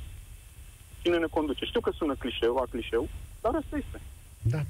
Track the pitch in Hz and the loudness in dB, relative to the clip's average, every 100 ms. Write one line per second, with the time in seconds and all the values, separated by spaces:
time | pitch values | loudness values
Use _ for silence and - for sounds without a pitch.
0 | - - - - - - - - - - | -8 -12 -14 -16 -16 -16 -16 -16 -16 -2
1 | 170 170 160 170 151 131 - 240 214 - | 4 4 4 2 2 0 0 0 2 2
2 | 156 135 123 - 117 127 123 120 - 113 | 0 0 -2 2 4 4 2 -2 0 0
3 | 117 - - - 220 311 - 294 - - | 0 -4 -10 -2 2 2 0 -4 -4 -8
4 | - - - - 113 151 143 | -12 -16 -18 0 2 2 0